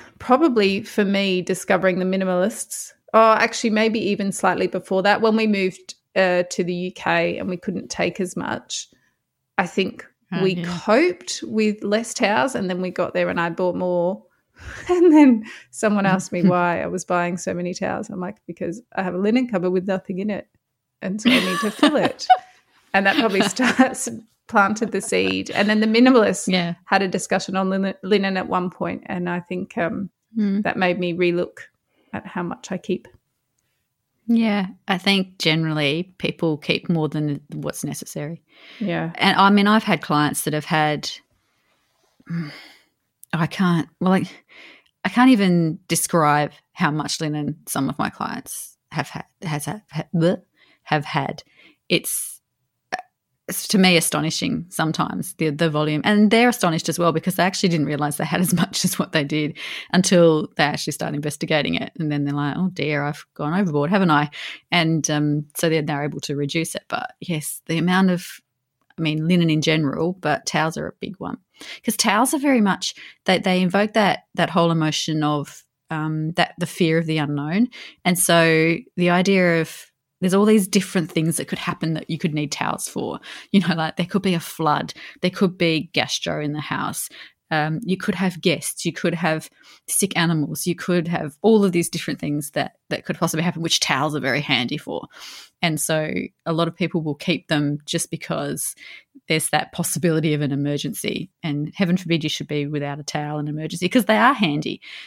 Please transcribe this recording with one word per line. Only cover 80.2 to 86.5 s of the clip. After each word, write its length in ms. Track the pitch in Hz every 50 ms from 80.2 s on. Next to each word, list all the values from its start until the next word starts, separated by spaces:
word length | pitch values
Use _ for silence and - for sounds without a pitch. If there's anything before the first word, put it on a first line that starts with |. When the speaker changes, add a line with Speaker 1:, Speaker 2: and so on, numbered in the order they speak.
| 180 185 180
Speaker 2:
all 120 | 196 208
these 240 | 214 220 220 185 -
different 420 | - 202 185 - - 196 160 147
things 240 | - 165 156 165 156
that 140 | - - -
could 100 | - -
happen 360 | - - - - - 160 160
that 140 | 151 - -
you 80 | 165
could 160 | 147 - 165 147
need 160 | 151 151 147
towels 380 | - - 147 151 - - -
for. 320 | - - - - - - - - - - - - -
You 80 | - 196
know, 160 | 170 170 165
like, 220 | 165 160 160 -
there 80 | - 175
could 160 | 175 - 202
be 120 | 190 196 180
a 60 | 165
flood, 540 | - - - - 165 151 147 143 - - - - - - - -
there 80 | - 180
could 260 | 185 - 208 180 180
be 320 | - 175 165 160 160 - - -
gastro 480 | 147 117 127 - - - - 156 151
in 120 | 151 147